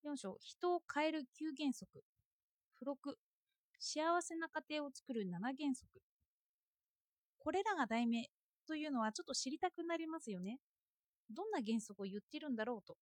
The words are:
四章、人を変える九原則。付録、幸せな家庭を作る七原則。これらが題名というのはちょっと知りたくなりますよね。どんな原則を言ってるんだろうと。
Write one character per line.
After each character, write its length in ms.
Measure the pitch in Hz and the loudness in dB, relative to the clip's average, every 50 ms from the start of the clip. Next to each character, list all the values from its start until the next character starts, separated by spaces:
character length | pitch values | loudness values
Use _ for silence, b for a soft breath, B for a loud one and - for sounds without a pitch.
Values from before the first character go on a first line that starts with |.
| - | -4
四 140 | 294 294 262 | -4 -4 -4
章、 200 | - 190 185 - | -4 -6 -6 -6
人 360 | - - - _ - 359 349 | -12 -16 -8 _ 2 4 4
を 60 | 339 _ _ - | 2 _ _ 0
変 160 | 285 302 320 | 2 2 4
え 20 | |
る 140 | 311 311 277 - _ - | 2 0 -2 -4 _ -6
九 160 | 302 320 277 | -6 -6 -4
原 180 | 262 302 277 247 | 0 2 2 2
則。 300 | - - - _ 135 - _ _ _ _ _ _ _ _ _ _ _ _ _ _ | 0 -4 -16 _ -20 -20 _ _ _ _ _ _ _ _ _ _ _ _ _ _
付 100 | _ 247 | _ -4
録、 340 | 254 285 269 - 285 - _ _ _ _ _ _ _ _ _ _ _ _ - | -4 -4 -4 -4 -8 -8 _ _ _ _ _ _ _ _ _ _ _ _ -10
幸 440 | - - - 302 311 330 339 349 | -8 -4 -2 2 4 6 4 4
せ 140 | 339 - 330 | 4 0 -4
な 140 | 330 330 311 | -4 -4 -2
家 120 | _ 311 294 _ | _ -4 -2 _
庭 160 | 302 302 294 | -2 0 0
を 40 | 285 262 | -2 -6
作 200 | - _ - 262 | -10 _ -4 0
る 140 | 226 208 185 | 0 0 0
七 120 | 175 170 196 254 269 269 | 0 0 -2 -2 -2 0
原 160 | 302 285 262 | 2 0 0
則。 260 | - - - _ - _ _ _ _ _ _ _ _ _ _ _ _ _ _ _ _ _ _ _ _ _ _ _ _ _ _ _ _ | 0 -4 -18 _ -20 _ _ _ _ _ _ _ _ _ _ _ _ _ _ _ _ _ _ _ _ _ _ _ _ _ _ _ _
こ 140 | - 294 | -2 2
れ 120 | - 370 392 | 2 4 4
ら 120 | 440 403 | 4 2
が 120 | 330 262 214 | 2 2 2
題 200 | 226 226 240 233 | 4 2 4 4
名 220 | 233 233 226 - _ _ _ _ _ _ _ - | 2 2 0 -4 _ _ _ _ _ _ _ -6
と 80 | 311 | -4
い 120 | 302 302 311 | -2 0 0
う 40 | |
の 100 | 277 240 | 2 2
は 100 | 220 214 | 2 2
ち 100 | 220 - | 0 -2
ょ 20 | 349 | -6
っ 20 | |
と 80 | - 262 | -4 -4
知 160 | - - 262 | -2 -2 -2
り 100 | 285 294 | -2 0
た 100 | - 359 | 0 0
く 140 | _ - 330 | _ -2 -2
な 140 | 339 339 339 | -2 0 0
り 100 | 330 320 | 0 -2
ま 120 | 320 330 | -4 -6
す 120 | - 233 | -4 -4
よ 80 | 208 180 | -4 -4
ね。 200 | 180 190 233 269 _ _ _ _ _ _ _ _ _ _ _ _ _ _ | -2 -4 -6 -8 _ _ _ _ _ _ _ _ _ _ _ _ _ _
ど 160 | 214 269 392 | -6 -4 -2
ん 60 | 440 | 0
な 80 | 427 330 226 | 0 0 2
原 140 | 202 226 233 | 2 2 0
則 240 | 202 - 208 - 196 | 0 -2 -8 -6 -6
を 20 | |
言 140 | 196 185 208 | -4 -4 -6
っ 20 | |
て 180 | - _ - 302 | -8 _ -10 -6
る 100 | 311 302 | -2 -2
ん 60 | 254 | 0
だ 100 | 214 220 | 0 0
ろ 100 | 233 247 | 0 -2
う 80 | 208 - | -4 -6
と。 120 | - - _ | -12 -20 _